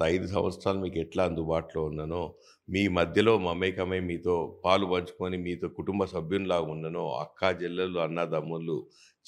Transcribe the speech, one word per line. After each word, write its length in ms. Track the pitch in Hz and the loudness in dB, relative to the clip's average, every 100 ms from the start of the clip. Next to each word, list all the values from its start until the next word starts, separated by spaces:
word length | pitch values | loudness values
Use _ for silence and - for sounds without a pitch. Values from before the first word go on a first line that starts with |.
ఐదు 240 | 80 92 90 | 2 2 0
సంవత్సరాలు 520 | 92 92 90 - 98 | 0 0 0 -2 0
మీకు 200 | 90 82 | -2 -4
ఎట్లా 240 | 78 90 | -4 0
అందుబాటులో 600 | 92 82 80 80 80 80 78 | 0 0 0 -2 -2 -4 -4
ఉన్నానో, 480 | 78 78 85 78 - - _ - | -4 -4 -4 -6 -10 -20 _ -4
మీ 180 | 92 101 | 2 2
మధ్యలో 500 | 90 82 98 107 110 | 4 4 6 6 6
మమేకమై 640 | 92 85 95 95 92 92 | 4 0 0 0 -2 -2
మీతో 600 | 90 85 87 85 78 - 90 | -2 -2 0 0 0 -2 2
పాలు 200 | 95 95 | 4 4
పంచుకొని 520 | 90 87 - 92 92 | 0 -2 -4 -4 -4
మీతో 320 | 87 87 87 | -4 -4 -6
కుటుంబ 360 | - - 98 95 | -6 -2 0 0
సభ్యునిలా 540 | 90 80 98 95 87 | -2 -2 0 2 0
ఉన్నానో, 540 | 80 78 80 85 78 | 0 -4 -6 -4 -4
అక్కా 360 | 62 78 - 95 | -4 -6 -2 0
చెల్లెళ్ళు, 500 | 87 87 87 92 87 | 0 -2 -2 -2 0
అన్నదమ్ముళ్ళు, 880 | 80 85 85 80 76 82 82 76 - _ - _ | -2 0 -2 -2 -2 -4 -2 -4 -4 _ -20 _